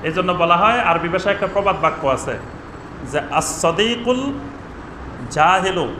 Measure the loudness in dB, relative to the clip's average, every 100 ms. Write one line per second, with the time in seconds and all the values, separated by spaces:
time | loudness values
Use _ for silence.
0 | -2 0 0 2 4 6 6 4 2 2
1 | 0 0 0 0 0 0 0 2 0 2
2 | 0 0 -2 -6 -8 -14 -14 -16 -14 -12
3 | -4 -4 0 0 0 0 0 2 2 0
4 | 0 0 0 -6 -10 -14 -14 -14 -14 -14
5 | -12 -12 -6 4 4 6 2 0 -2 -4